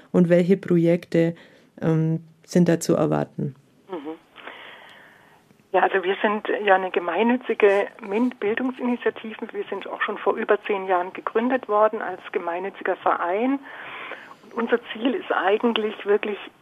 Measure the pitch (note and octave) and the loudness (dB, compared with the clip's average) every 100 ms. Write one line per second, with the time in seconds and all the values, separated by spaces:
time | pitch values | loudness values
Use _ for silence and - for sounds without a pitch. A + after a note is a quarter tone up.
0 | - F#3 E3+ F3 F3 F#3+ - F3 E3+ F3 | -2 2 6 6 6 2 2 2 4 2
1 | - E3 E3 E3+ - - _ - E3 D#3+ | 2 2 2 -2 -14 -20 _ -4 0 2
2 | D#3+ D#3+ - _ - F#3 E3+ E3 - - | 2 -2 -6 _ 0 2 4 2 2 2
3 | D#3 D3+ C#3+ - D3 C3 _ _ - E3 | 2 0 -2 -4 -8 -8 _ _ -14 -12
4 | C#3+ E3 _ - - - - - - - | -10 -14 _ -20 -18 -18 -20 -20 -20 -20
5 | - - _ _ _ _ _ F#3 F3+ G3 | -20 -20 _ _ _ _ _ 2 2 2
6 | F3+ G3 A3 G#3+ - - G#3 F#3+ F#3 G3 | 0 0 0 0 -2 -2 2 2 2 -4
7 | F3 E3+ A3+ B3+ - A3 G#3 G3 G3 - | -2 0 2 2 0 4 4 4 0 -6
8 | G3+ G3+ B3+ - G3+ A#3 B3+ C4 B3 A#3+ | -4 0 0 -2 -2 -2 -4 -4 -4 -2
9 | A3+ - A3 G#3+ A3+ G3+ - G3 - - | -4 -4 -10 -12 -10 -8 -8 -8 -8 -6
10 | - G3 - A3+ A3 G#3 - G3+ F#3+ F3+ | -6 -2 -2 0 2 0 0 -4 0 0
11 | F3+ - - A3+ A#3+ C4 - G#3 G#3+ G#3+ | 0 -6 -4 -2 0 -2 0 2 2 2
12 | F3 F#3 - G#3 F3 F3 F#3+ - - F3+ | -8 -10 -8 -6 -4 -6 -6 -6 -4 -2
13 | F3+ E3+ E3+ G3 B3+ C#4 - - - - | 0 0 -2 0 0 -2 -6 -16 -16 -14
14 | - - - - - B3 A#3 A#3 - A3 | -14 -14 -16 -20 -12 -6 0 -2 -2 -4
15 | B3+ G3+ - - F3 G#3+ A#3+ A3+ G#3+ A3 | -2 -2 -2 0 2 2 2 0 -2 -4
16 | G3+ G#3 G#3+ G3+ - _ | 0 2 0 -6 -10 _